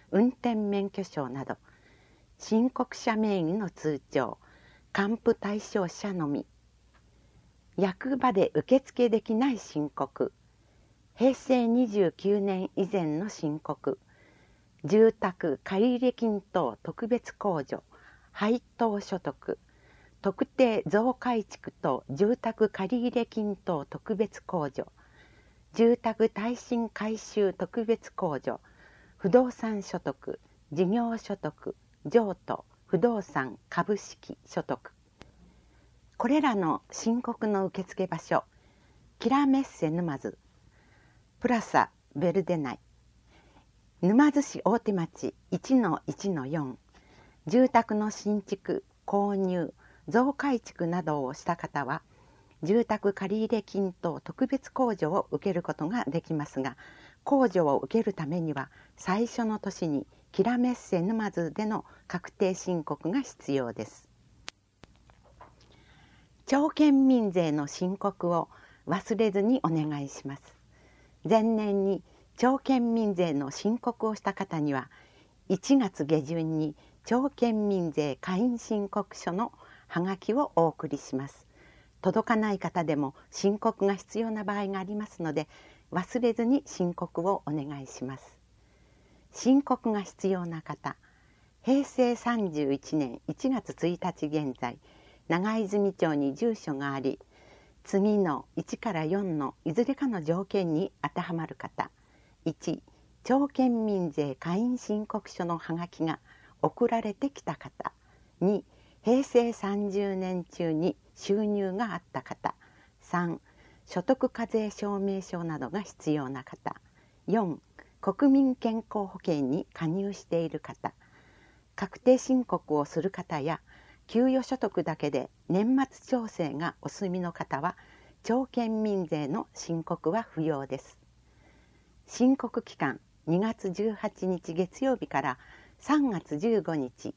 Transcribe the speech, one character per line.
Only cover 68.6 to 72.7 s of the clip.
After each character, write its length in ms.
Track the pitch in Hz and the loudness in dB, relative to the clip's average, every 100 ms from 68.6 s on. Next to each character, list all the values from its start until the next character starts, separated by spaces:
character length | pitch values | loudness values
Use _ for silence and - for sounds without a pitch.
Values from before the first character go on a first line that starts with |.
| - - - | -20 -12 -4
忘 280 | 185 - 208 | -4 0 0
れ 160 | 220 | 2
ず 100 | 196 | 2
に 180 | 208 262 | 2 2
お 60 | 175 | 2
願 340 | 160 151 147 | 0 0 -4
い 60 | 139 | -6
し 180 | - 139 | -10 -12
ま 100 | 139 | -12
す。 40 | - - _ - - - - - 156 | -16 -20 _ -20 -20 -20 -20 -6 2
前 140 | 220 | 4
年 440 | 226 220 208 196 196 | 4 2 2 2 2
に 180 | 180 - - _ - | -2 -6 -20 _ 0
町 220 | 254 269 | 2 2
県 340 | - | 2